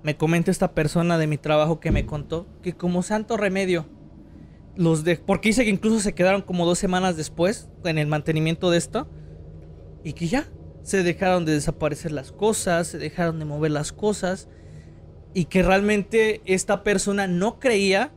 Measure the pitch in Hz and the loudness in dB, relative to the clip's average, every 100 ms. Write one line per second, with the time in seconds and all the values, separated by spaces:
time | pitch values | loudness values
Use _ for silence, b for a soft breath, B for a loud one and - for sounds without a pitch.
0 | 151 147 160 170 170 180 185 - 151 175 | -4 0 2 2 2 0 0 0 0 2
1 | 170 165 156 151 151 151 151 160 160 143 | 2 2 0 -2 0 2 2 0 0 0
2 | - 151 135 165 - - 180 165 180 180 | 0 -6 -6 -8 -8 -10 -10 -4 -2 -2
3 | 180 214 220 226 202 190 190 170 151 - | 0 -4 -2 -2 0 0 0 0 -2 -16
4 | - - B B B B - - 165 160 | -20 -20 B B B B -16 0 2 4
5 | 160 165 - 196 214 214 220 196 220 220 | 2 0 0 0 2 2 2 2 2 2
6 | 202 - 180 196 190 180 170 175 190 180 | 0 2 2 2 -2 0 0 2 0 0
7 | 185 160 151 156 175 - - - 175 160 | 0 -2 -8 0 0 0 -10 -8 -4 -2
8 | 147 151 147 156 160 165 180 175 - 226 | 0 0 0 0 0 0 2 2 0 -6
9 | 302 B B B - - - - - - | -8 B B B -18 -18 -18 -20 -20 -14
10 | 156 - 170 208 - - - - - 196 | -12 -6 -2 -2 -4 -16 -18 -18 -2 0
11 | 175 165 190 180 160 151 147 - 156 147 | 0 2 2 2 2 0 0 -2 -4 -4
12 | 165 147 135 - 208 214 190 170 170 160 | -6 -8 -10 -2 0 0 0 0 -2 -6
13 | 151 165 170 160 151 147 156 147 151 - | -8 -2 -2 -2 -6 -2 0 0 -4 -2
14 | 208 202 180 185 - B B B B B | -2 0 -4 -4 -10 B B B B B
15 | B - - 190 160 185 175 190 208 208 | B -20 -6 -2 2 2 4 4 4 0
16 | 190 226 220 214 - 185 - 202 214 196 | 2 2 2 0 0 0 2 0 2 0
17 | 202 202 196 175 202 - 262 208 196 190 | 0 0 0 0 0 0 0 4 4 2
18 | 277 | 0